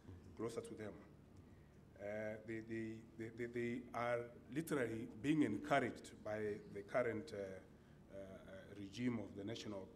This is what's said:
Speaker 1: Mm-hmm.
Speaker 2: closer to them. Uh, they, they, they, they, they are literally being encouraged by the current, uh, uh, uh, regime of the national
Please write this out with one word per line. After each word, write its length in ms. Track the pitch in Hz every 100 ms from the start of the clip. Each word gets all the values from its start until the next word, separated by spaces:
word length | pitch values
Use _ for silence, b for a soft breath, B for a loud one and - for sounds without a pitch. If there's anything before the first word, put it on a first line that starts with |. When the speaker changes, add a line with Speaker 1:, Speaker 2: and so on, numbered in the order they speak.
Speaker 1:
Mm-hmm. 340 | - 90 95 90
Speaker 2:
closer 240 | 113 117
to 140 | -
them. 180 | - 104 82 - - - - B B B B - -
Uh, 40 | 101 107 107 110 110
they, 120 | 113 110
they, 180 | 113 110 110 113 -
they, 140 | 113 113
they, 80 | 120
they 320 | 120 120 123 -
are 240 | 117 120 120 - - -
literally 540 | 131 165 151 117 113 - 113
being 220 | 131 156
encouraged 680 | 127 107 - 143 120 - - -
by 140 | 107 107 107 101 -
the 80 | 101
current, 500 | - 131 123 107 104
uh, 60 | 101 98 95 - B B B -
uh, 60 | 98
uh, 600 | 95 92 - 95 95 101
regime 400 | 98 101 123 117
of 160 | 98 98
the 60 |
national 420 | 101 113 113 98 95